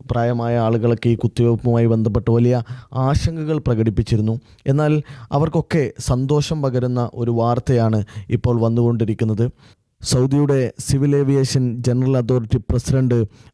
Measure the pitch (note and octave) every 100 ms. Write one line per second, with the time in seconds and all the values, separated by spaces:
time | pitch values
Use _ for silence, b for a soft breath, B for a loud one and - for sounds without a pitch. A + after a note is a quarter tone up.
0 | - A#2+ A#2 A#2+ A#2 A#2 A2+ A2+ A#2 A2+
1 | A#2+ A#2 A#2 - A#2+ A#2 B2 A#2 A#2 A2+
2 | A2 G#2 G#2+ A#2 A#2+ B2 A#2 B2 B B2
3 | C3 D3 - E3 D#3 D3+ B2 A2+ A2+ G#2
4 | A2 A2 G#2+ A2+ b b - C#3 D3+ D3+
5 | B B B C#3+ D#3+ D#3+ - E3 C3 -
6 | - B2+ C3+ D3+ C#3+ D#3+ C#3 B2 B2 B2
7 | A#2 - A#2+ A#2 A#2 A#2 - B2 A2+ A2
8 | G2+ G#2+ F#2+ A2+ B2 A#2+ A#2 A#2 A#2 A#2
9 | A2 G#2 A2 G#2+ A#2+ b b b _ _
10 | - B2+ C3 C#3+ C#3+ C#3 B2 - - C#3
11 | C#3+ C#3+ C3+ C#3 C3 C3+ B2 A#2+ B2 B2
12 | C3 C3 A#2 B2+ A2+ B2+ - B2+ - C3+
13 | C3 A#2+ G#2 B B